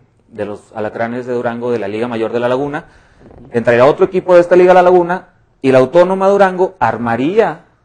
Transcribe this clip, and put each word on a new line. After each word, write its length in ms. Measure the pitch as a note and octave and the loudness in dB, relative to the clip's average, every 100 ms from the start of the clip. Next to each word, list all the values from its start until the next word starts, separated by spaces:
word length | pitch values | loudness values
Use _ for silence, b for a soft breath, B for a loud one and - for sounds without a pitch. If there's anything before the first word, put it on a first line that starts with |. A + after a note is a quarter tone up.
| _ _ _ | _ _ _
de 160 | G#2+ | -12
los 280 | G#2 G#2 _ | -10 -12 _
Alacranes 540 | A2 G#2 - A#2 B2 B2 | -10 -8 -6 -8 -8 -8
de 60 | |
Durango 400 | A#2+ A#2+ A#2 A#2+ | -6 -6 -6 -6
de 60 | A2+ | -6
la 80 | G2 | -6
Liga 180 | G#2+ B2 | -6 -6
Mayor 260 | A2+ A2 | -6 -4
de 80 | A#2 | -4
La 80 | A#2+ | -4
Laguna. 380 | C3 C#3+ D3+ - b b b b - - | -4 -6 -10 -14 b b b b -20 -8
Entraría 360 | A#2+ A2+ A#2+ C#3 | -4 0 2 4
otro 180 | A3 | 2
equipo 300 | F#3 F#3 F#3 | 0 -2 2
de 60 | F3 | 2
esta 160 | F3 F3+ | 4 4
Liga 180 | F3+ | 6
La 80 | F#3 | 4
Laguna 480 | F3+ F3+ E3+ F#3 - _ _ _ | 4 2 0 -6 -12 _ _ _
y 80 | C3+ | 2
la 80 | C3 | 2
Autónoma 500 | C3 E3+ F3+ F#3+ F#3+ | 4 2 2 0 0
Durango 460 | G3+ F#3+ F#3 F#3 - | 2 2 0 -4 -2
armaría, 840 | A2+ A#2 A#2 A#2 D3 G#3+ F#3 D#3 _ _ | -4 -2 -4 -2 -2 0 -2 -4 _ _